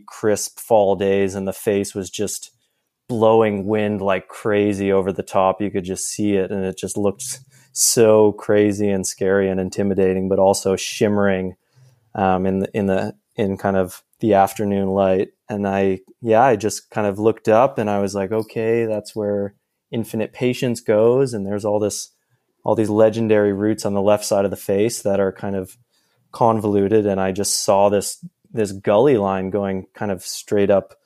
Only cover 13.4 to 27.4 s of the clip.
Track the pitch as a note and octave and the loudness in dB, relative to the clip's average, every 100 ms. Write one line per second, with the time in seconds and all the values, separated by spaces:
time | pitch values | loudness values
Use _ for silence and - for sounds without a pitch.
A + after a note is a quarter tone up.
13.4 | G2+ G2 G2+ F#2+ F#2 - _ _ A2+ G2 | -4 -2 -2 0 -2 -6 _ _ 2 4
14.4 | G2 - G2+ G2 G2 F#2+ F#2+ F#2+ - _ | 4 0 -2 -2 0 0 2 2 -2 _
15.4 | - G#2+ G2+ G2 G2 F#2+ - _ A#2 A2 | -10 -6 -2 0 0 -2 -8 _ 0 4
16.4 | C3 A2 G#2+ - - - G#2 G2 A2 A2 | 4 2 -2 -6 -8 -4 -2 0 0 0
17.4 | - A2 C3+ C#3 G#2+ G2+ G2 G2+ F#2+ A2 | 2 4 4 0 -2 -2 -2 -4 -4 -4
18.4 | A2 A#2+ A2+ A#2 A2+ G#2+ - A2 G#2 G2+ | -6 -4 -2 0 -2 -4 -8 -6 -4 -4
19.4 | G2+ - _ _ _ A#2+ G#2+ A2 A2 - | -6 -10 _ _ _ -8 -6 -6 -6 -4
20.4 | B2+ B2 B2+ A#2 - G#2+ A2+ B2+ C3+ A2+ | -4 -2 -4 -4 0 2 4 2 0 -4
21.4 | G2 G#2 G#2 G#2 G#2 - - _ _ _ | -6 -4 -2 0 -2 -4 -12 _ _ _
22.4 | _ _ - A2 G#2+ G#2 A2 G#2+ A2+ G#2+ | _ _ -2 0 2 4 4 2 2 2
23.4 | G#2 G2 G#2+ A2 G#2+ G2+ G2 G#2 - G2+ | 2 0 -2 -2 -2 -2 2 0 0 0
24.4 | G2 F#2+ - G2 A2 - G#2 G2 G2 - | 0 -4 -4 0 0 -2 -4 -2 -2 -4
25.4 | G#2 G2 F#2 - _ _ _ _ _ - | -6 -8 -8 -14 _ _ _ _ _ 0
26.4 | A#2+ A2 G#2 G2+ G2 A2 G2+ F#2+ F#2+ F#2+ | 2 2 0 0 2 2 2 0 -2 -2